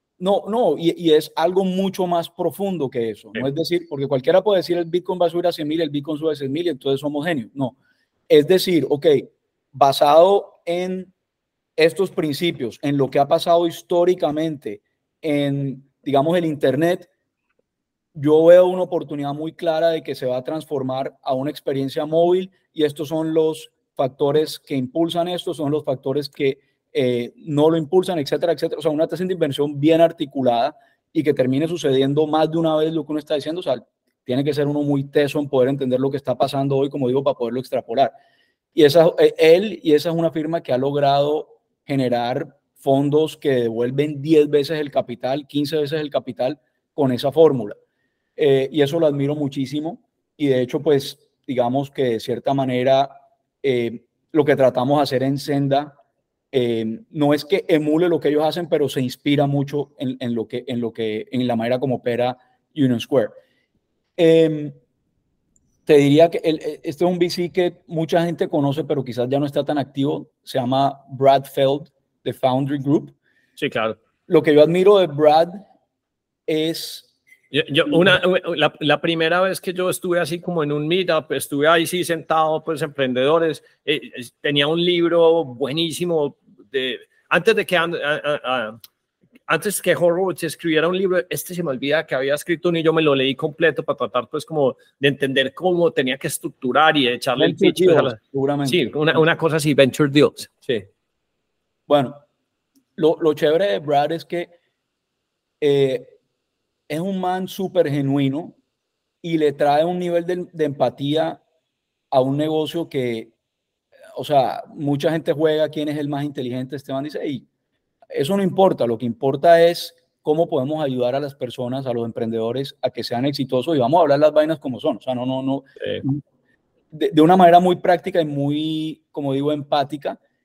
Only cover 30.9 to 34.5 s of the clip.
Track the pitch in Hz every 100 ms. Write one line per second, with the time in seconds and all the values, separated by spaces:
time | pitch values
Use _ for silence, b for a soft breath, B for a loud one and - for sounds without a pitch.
30.9 | b b 165 143 139 127 135 160 175 147
31.9 | 135 139 143 151 156 156 165 160 156 160
32.9 | 160 147 151 - 151 151 175 170 120 -
33.9 | _ _ _ - 127 143